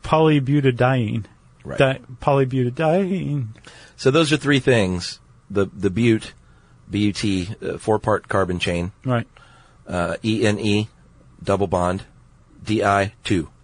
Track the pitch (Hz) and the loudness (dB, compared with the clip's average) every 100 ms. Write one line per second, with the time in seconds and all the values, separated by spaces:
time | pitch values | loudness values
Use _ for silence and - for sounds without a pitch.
0 | - 160 160 151 127 147 135 123 127 131 | 0 2 4 4 2 2 2 2 2 2
1 | 110 120 104 _ _ _ - - 139 135 | -2 -4 -8 _ _ _ -14 2 2 2
2 | - 127 - 139 131 131 123 123 160 175 | -10 -6 0 2 2 0 -2 -2 0 0
3 | 190 190 143 143 113 110 - - - - | 0 -4 -4 -4 -6 -12 -20 -20 -20 -2
4 | 135 143 156 151 139 143 131 120 95 90 | 2 4 2 2 2 2 4 2 2 -2
5 | - - _ - _ 98 95 - 95 90 | -8 -14 _ -20 _ -2 -2 -2 -4 2
6 | 117 110 - - _ - _ _ - 101 | 2 2 -2 -20 _ -20 _ _ -8 -2
7 | 104 98 107 95 90 110 87 87 - 107 | -2 0 -2 -2 -4 -8 -10 -8 -2 0
8 | - 101 - 98 92 90 90 87 87 - | 0 -2 0 -2 0 -2 -2 -4 -4 -8
9 | 131 120 110 - - - _ _ - 90 | -4 -4 -4 -16 -20 -20 _ _ -8 -4
10 | 85 85 110 110 110 104 107 104 107 _ | -4 -4 -2 0 0 0 0 0 -2 _
11 | - - - - - 98 98 92 87 95 | -20 -20 -20 -12 -4 -2 0 0 0 -2
12 | - - _ _ _ - - 107 101 101 | -8 -20 _ _ _ -18 -4 0 2 2
13 | 98 - - 95 73 - | 0 -4 -2 -2 -2 -12